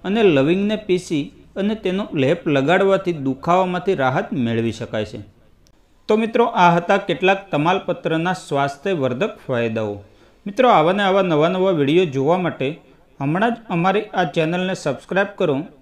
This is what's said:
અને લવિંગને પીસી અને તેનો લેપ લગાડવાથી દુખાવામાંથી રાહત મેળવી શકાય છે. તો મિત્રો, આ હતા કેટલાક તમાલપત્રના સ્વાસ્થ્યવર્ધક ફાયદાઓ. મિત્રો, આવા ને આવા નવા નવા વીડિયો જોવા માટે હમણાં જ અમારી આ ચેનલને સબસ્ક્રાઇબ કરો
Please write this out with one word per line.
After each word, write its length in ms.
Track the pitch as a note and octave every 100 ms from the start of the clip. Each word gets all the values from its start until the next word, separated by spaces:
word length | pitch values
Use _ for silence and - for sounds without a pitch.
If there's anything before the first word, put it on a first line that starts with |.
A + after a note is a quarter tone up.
અને 200 | F#3 A3
લવિંગને 520 | G#3 C#3+ C#3 F#3 G#3 G#3+
પીસી 560 | - F3+ - D#3+ D3 - - G3+
અને 200 | G3+ A3
તેનો 320 | F#3 F#3 G#3+
લેપ 340 | E3+ C3 E3+ E3
લગાડવાથી 640 | C#3 C#3 F#3 G3 F#3+ F3+
દુખાવામાંથી 840 | E3 C3+ C3 E3+ F3+ F#3 F3+ F#3 E3
રાહત 380 | C3 D3 A3+
મેળવી 380 | F3+ A#2 A2+ A#2
શકાય 340 | A2 A2+ A2+ G2+
છે. 140 | A2+ G2+ _ _ _ _ _ _ _ -
તો 100 | A3
મિત્રો, 280 | A3+ A#3 A#3
આ 300 | - F3 E3+
હતા 220 | E3+ G3
કેટલાક 540 | F#3+ D3 F#3 G3 -
તમાલપત્રના 800 | D3 D#3 F#3 F#3 E3+ - D#3+ F3
સ્વાસ્થ્યવર્ધક 1040 | F3 - C#3 C#3 C#3 G3 F3+ B2+ B2 E3 - -
ફાયદાઓ. 460 | B2 A#2 A2 G#2+ G2+ - _ _ _ G3+
મિત્રો, 220 | G3+ B3+
આવા 240 | F#3+ D#3
ને 100 | G3+
આવા 180 | G3 G3
નવા 280 | F#3 D3+ D#3+
નવા 220 | F#3 F#3+
વીડિયો 340 | E3+ C#3 E3+ F3+
જોવા 320 | C3+ C3+ F3+
માટે 440 | E3+ - C3+ E3 - - _ _
હમણાં 300 | C#3 E3+ A#3
જ 60 | A#3 -
અમારી 320 | F3 F3+ G3
આ 220 | G#3+ G3
ચેનલને 500 | F3+ E3+ D#3 F3+ F#3
સબસ્ક્રાઇબ 540 | F3+ D3+ B2 - F#3 G3+ -
કરો 240 | F3 C3+ G3 -